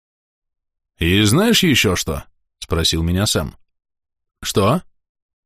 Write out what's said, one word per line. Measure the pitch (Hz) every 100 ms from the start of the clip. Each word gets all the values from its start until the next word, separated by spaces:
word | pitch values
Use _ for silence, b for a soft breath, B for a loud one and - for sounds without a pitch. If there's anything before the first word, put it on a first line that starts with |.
| _ _ _ _ _ _ _ _ _ _
«И | 85 98
знаешь | 107 143 233 -
еще | 180 120 104 90
что?» | - 69 - _ _ _ -
спросил | 82 80 82
меня | 82 90 107
Сэм. | 104 69 - _ _ _ _ _ _ _ _
«Что?» | - 110 98 175 - _ _ _ _ _